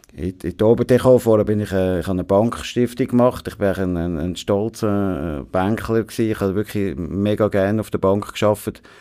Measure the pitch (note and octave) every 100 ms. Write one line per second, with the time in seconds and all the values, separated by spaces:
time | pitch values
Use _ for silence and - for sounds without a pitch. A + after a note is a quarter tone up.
0 | - - E2+ - E2+ F2 G#2+ A#2 A#2+ B2
1 | C3 B2 A#2 A2 G2+ G#2+ G#2 G2 F#2 F#2
2 | E2 F#2 F2 G2 A#2 - - - A#2+ -
3 | C3 B2 B2 A#2+ - - G2+ F2+ F#2 F2+
4 | E2+ E2 E2+ E2+ - G2+ A2 A2+ A2 G2+
5 | G2 E2+ E2 C#2+ A#1+ F#2 F#2+ A2 - A2+
6 | G#2+ - A2 G#2+ G2 F#2+ G#2 G#2+ G2 D2
7 | E2 F2 G2+ G#2 G#2+ G#2 F#2+ G#2+ G#2 G2
8 | F#2+ G2+ - - G#2 G#2 - - - -